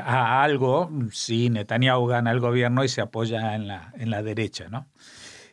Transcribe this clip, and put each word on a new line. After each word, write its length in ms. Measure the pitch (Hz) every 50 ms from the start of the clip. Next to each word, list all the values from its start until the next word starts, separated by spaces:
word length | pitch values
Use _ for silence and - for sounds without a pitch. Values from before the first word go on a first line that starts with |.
| -
a 400 | - 120 131 120 113 123 131 139
algo 480 | 151 143 131 131 127 127 156 180 165 156 143 120 107
si 380 | - - - - 113 113 120 120
Netanyahu 560 | 117 107 101 - 113 117 127 131 127 127 120
gana 260 | 120 123 120 120 117
el 100 | 117 123
gobierno 420 | 120 120 120 123 120 120 123 131 135
y 60 | 127
se 100 | 127 -
apoya 560 | 104 - - 110 113 110 113 110 110 110 104
en 120 | 110 104 101
la, 240 | 98 90 82 92 -
en 140 | - 117 113
la 120 | 107 101
derecha, 460 | 107 110 104 113 110 101 - - - 87
¿no? 200 | 107 127 - - _ _ - - - - - - - - - -